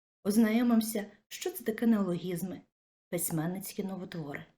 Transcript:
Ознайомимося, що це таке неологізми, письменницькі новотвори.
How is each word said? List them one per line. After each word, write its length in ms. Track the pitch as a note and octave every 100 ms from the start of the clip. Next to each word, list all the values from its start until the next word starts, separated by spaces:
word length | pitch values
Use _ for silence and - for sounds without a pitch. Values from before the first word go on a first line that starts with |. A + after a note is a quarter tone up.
| _ _
Ознайомимося, 840 | G3+ G#3 G#3+ A3+ A#3+ A3+ A3 G#3+ G#3+ - _
що 220 | - F4+
це 140 | -
таке 220 | A3 A3 A#3
неологізми, 760 | G#3+ F#3 F3 F3+ E3+ F3+ - _ _ _ _ -
письменницькі 760 | F3 - D#3+ E3 F#3+ - -
новотвори. 600 | G3 F3+ F3+ E3+ C#3+ D3+ -